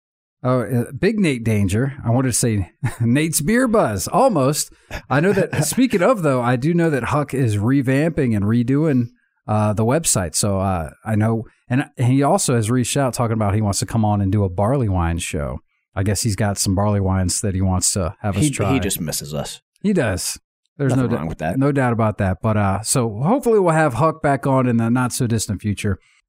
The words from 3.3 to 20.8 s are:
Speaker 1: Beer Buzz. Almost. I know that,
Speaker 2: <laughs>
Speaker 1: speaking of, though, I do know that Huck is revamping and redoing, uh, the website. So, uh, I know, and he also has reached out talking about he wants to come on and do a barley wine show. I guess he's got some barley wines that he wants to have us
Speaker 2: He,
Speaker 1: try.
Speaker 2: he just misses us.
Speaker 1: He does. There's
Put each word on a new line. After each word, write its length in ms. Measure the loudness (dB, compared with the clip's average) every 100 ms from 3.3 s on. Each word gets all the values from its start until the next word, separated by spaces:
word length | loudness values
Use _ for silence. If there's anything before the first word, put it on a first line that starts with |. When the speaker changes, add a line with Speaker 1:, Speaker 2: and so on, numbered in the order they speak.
| 0
Speaker 1:
Beer 260 | 0 2 2
Buzz. 400 | 2 2 -2 -2
Almost. 640 | 2 2 4 2 0 -6 -14 -14 -14 -2
I 100 | 0
know 140 | 2
that, 320 | 2 0 -2 -2
Speaker 2:
<laughs> 0 |
Speaker 1:
speaking 360 | 0 2 4
of, 180 | 2 2
though, 200 | 2 2
I 140 | 2 0
do 180 | 0
know 160 | 2 2
that 140 | 0 -2
Huck 280 | -2 -2
is 240 | 0 0 2
revamping 800 | 2 2 2 0 0 0 0 0
and 100 | 2
redoing, 600 | 2 2 2 2 2 0 _ _ _ -4
uh, 260 | 0 0
the 100 | 0 2
website. 480 | 0 0 -2 -2 -2
So, 240 | -2 0
uh, 320 | 0 -2 -6 -10
I 120 | -4 0
know, 280 | 0 -2 -6 _ -4
and 220 | -4 -4 -2
he 260 | 2 2
also 320 | 2 2 2 0
has 160 | 2
reached 240 | 0 0 0
out 180 | -2
talking 200 | -2 -2
about 200 | 0 0
he 80 | 0
wants 180 | 0 -2
to 60 | -2
come 200 | 0 2
on 160 | 2
and 100 | 2
do 120 | 2 0
a 40 |
barley 380 | 0 0 0 0
wine 300 | 0 0 -2
show. 420 | -4 -6 -6 -8 -14 _ _ -4
I 80 |
guess 180 | -2 -2
he's 140 | -2 -2
got 240 | -2 -2
some 160 | -2 0
barley 240 | 0 0
wines 420 | 0 0 0 -2
that 140 | -2 -2
he 60 |
wants 300 | 0 0 0
to 220 | -2 -4 -6
have 160 | -4 -2
us 60 |
Speaker 2:
He, 60 | -2
Speaker 1:
try. 200 | 0 -2
Speaker 2:
he 60 | 0
just 220 | -2 -4
misses 320 | -6 -8 -8
us. 280 | -8 -8 -12 _ _
Speaker 1:
He 120 | -2
does. 460 | 0 0 -2 -6 -10 _ _ _
There's 180 | -4